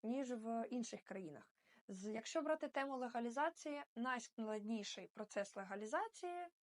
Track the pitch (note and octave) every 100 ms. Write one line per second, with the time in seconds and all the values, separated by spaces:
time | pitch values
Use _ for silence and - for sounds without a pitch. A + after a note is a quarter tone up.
0 | A3 B3+ B3+ A#3+ A3+ A3+ A3+ B3 A#3 G#3
1 | - F#3+ F3 D3 - _ _ - - F#3+
2 | G3+ A3 A3+ D#4+ D4+ D#4 D4 - C#4 B3+
3 | B3 A#3+ A#3 A#3+ D4+ A3+ D#4 C#4+ - -
4 | B3 B3 - - A3 G#3+ G#3 A3+ G3 -
5 | F3 - G#3 - G3+ - F#3+ G3+ G#3+ D4+
6 | A4+ - F4+ F4 F4 _